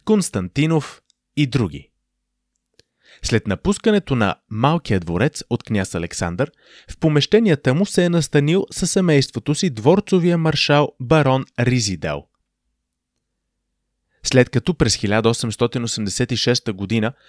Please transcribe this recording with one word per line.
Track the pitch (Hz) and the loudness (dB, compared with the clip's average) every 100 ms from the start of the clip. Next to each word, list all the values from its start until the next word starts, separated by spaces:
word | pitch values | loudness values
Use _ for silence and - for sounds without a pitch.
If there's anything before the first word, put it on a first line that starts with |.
| - | 0
Константинов | 214 - 101 90 135 160 160 - - _ _ _ - | 0 0 -4 -4 -2 0 0 -4 -18 _ _ _ -2
и | 139 | 0
други. | 127 95 71 - _ _ _ _ _ _ _ _ _ _ _ _ - | 0 -2 -6 -18 _ _ _ _ _ _ _ _ _ _ _ _ -12
След | - 117 104 | -2 -2 -2
напускането | 95 185 208 220 208 - 123 | -2 -2 0 0 0 0 0
на | 101 - - | 0 -2 -8
Малкия | 110 139 170 - 95 | -2 0 0 -2 -2
дворец | 82 85 139 - - | -2 -2 -2 -2 -8
от | 120 | -8
княз | - 107 95 85 | -4 -4 -4 -6
Александър, | 85 - 87 90 151 _ _ - - | -8 -6 -6 -4 -6 _ _ -20 -20
в | - | -4
помещенията | 160 147 - 220 220 147 131 | 0 2 2 2 4 2 0
му | 147 202 | 0 0
се | - 175 | 0 2
е | |
настанил | 170 - 147 143 185 - | 0 2 2 4 0 -2
със | - 180 | -4 -2
семейството | 196 175 143 - - - 147 | 0 2 2 2 -6 -4 -2
си | 185 | -2
дворцовия | 110 123 196 - 185 175 170 | 0 2 2 2 2 2 2
маршал | 160 151 - 147 147 - | 0 0 2 2 2 -4
барон | 123 160 135 131 - - | 0 2 4 0 -2 -2
Ризидел. | 120 127 104 87 82 73 - _ _ _ _ _ _ _ _ _ _ _ _ _ _ _ _ _ _ _ | 0 0 -2 -4 -6 -8 -10 _ _ _ _ _ _ _ _ _ _ _ _ _ _ _ _ _ _ _
След | - 127 123 | 0 2 4
като | 120 - | 2 -2
през | 170 120 - | 0 0 0
хиляда | 101 107 110 | 0 2 2
осемстотин | 117 117 - 120 123 | 0 -4 -2 -2 -2
осемдесет | 117 - 101 - 123 | -6 -6 -6 -4 -2
и | 117 | -2
шеста | - - 117 | 0 -2 -4
година | 95 98 113 110 - | -8 -4 -2 -2 -6